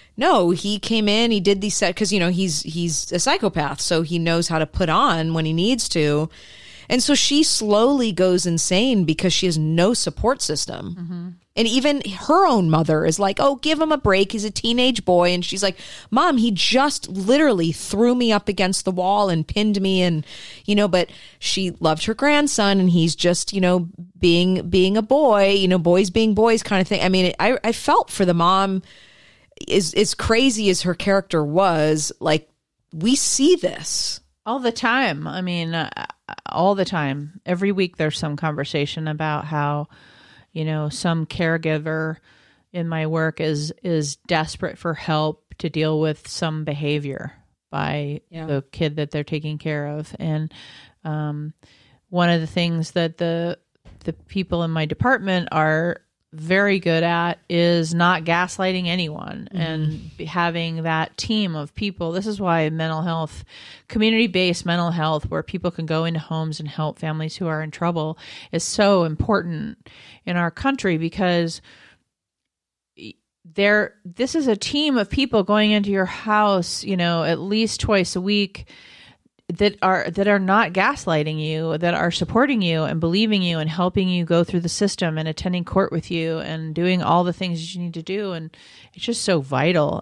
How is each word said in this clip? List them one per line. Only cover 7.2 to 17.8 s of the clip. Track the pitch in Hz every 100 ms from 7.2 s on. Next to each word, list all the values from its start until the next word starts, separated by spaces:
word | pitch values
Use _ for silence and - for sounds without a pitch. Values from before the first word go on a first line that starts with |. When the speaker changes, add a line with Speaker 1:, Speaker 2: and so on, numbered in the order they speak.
| - 285
Speaker 1:
slowly | 311 - 214 208 247 285 233
goes | 175 185 180
insane | 180 165 - 185 254 220
because | 160 156 185
she | - 185
has | 156
no | 156 165 190
support | 240 175 - 226 269
system. | - - - - - 175
Speaker 2:
Mm-hmm. | 170 175 180 175 _
Speaker 1:
And | - 226
even | 254 285 285 202 185 -
her | 339 370
own | 226 165
mother | 156 156 156 160
is | 156
like, | 196 -
"Oh, | 277 262
give | 302 311
him | 311
a | 294
break. | 214 190 190
He's | 220
a | 208
teenage | - 226 240 254 240
boy." | 185 180 175
And | 180
she's | 175 190
like, | 196 - - - -
"Mom, | 240 349 262
he | 233
just | 185 - 247 285 - -
literally | 185 190 285 302 196 165
threw | -